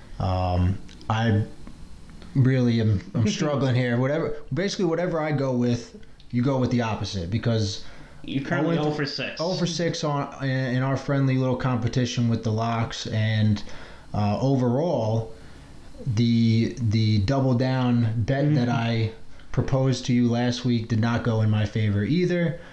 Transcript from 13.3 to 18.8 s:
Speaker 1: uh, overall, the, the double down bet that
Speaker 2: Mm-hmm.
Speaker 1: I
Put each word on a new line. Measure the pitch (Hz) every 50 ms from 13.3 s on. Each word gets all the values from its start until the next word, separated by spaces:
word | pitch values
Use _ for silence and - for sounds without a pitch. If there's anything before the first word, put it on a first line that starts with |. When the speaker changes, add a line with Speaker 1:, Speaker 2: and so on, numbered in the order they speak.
| 110 107 107 107 107 104 - - - - - - - - - - -
Speaker 1:
uh, | 104 104 104 104 - -
overall, | 135 139 127 127 123 117 131 165 180 156 123 110 110 113 113 - - - - - - - - - - - - - - - - 220
the, | 147 107 104 120 117 117 117 117 113 113 113 113 - - -
the | 123 110 101 110 110 107 110 107
double | 98 - 139 135 131 131 127
down | 117 131 127 131 131 127 123 120 120 117 110 110
bet | 120 107 - 135 135 143 147 151
that | 147 123 123
Speaker 2:
Mm-hmm. | 117
Speaker 1:
I | 117